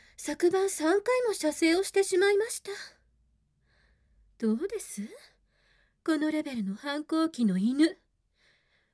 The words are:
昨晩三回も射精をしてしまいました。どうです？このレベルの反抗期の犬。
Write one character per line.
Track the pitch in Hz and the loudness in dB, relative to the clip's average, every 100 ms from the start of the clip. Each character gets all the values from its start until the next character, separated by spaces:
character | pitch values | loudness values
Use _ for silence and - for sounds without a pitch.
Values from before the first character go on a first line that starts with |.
| - | -20
昨 | - - 294 349 | -12 -8 0 0
晩 | 381 392 | 2 0
三 | - 311 403 | 0 2 2
回 | 403 508 494 | 2 2 2
も | |
射 | 381 302 | 0 -2
精 | - 320 | 0 2
を | 349 | 2
し | 392 | 2
て | 392 | 0
し | 392 370 | 2 4
ま | 403 | 4
い | 403 | 4
ま | 466 | 0
し | - | -4
た。 | - 403 - _ _ _ _ _ _ _ _ _ _ _ _ _ _ - | -10 -12 -14 _ _ _ _ _ _ _ _ _ _ _ _ _ _ -4
ど | 226 | 0
う | 226 392 | 0 -2
で | 415 | -6
す？ | - - 214 494 - _ _ _ _ _ _ _ | -8 -10 -10 -14 -20 _ _ _ _ _ _ _
こ | - 311 | -2 0
の | 302 | 0
レ | 311 | -2
ベ | 302 247 | -4 -4
ル | |
の | 190 196 | -6 -6
反 | 285 294 | -6 -8
抗 | 302 320 320 | -4 -2 -2
期 | 277 | 0
の | 220 185 | 0 2
犬。 | 214 269 330 381 _ _ _ _ _ _ _ _ _ | 0 2 2 2 _ _ _ _ _ _ _ _ _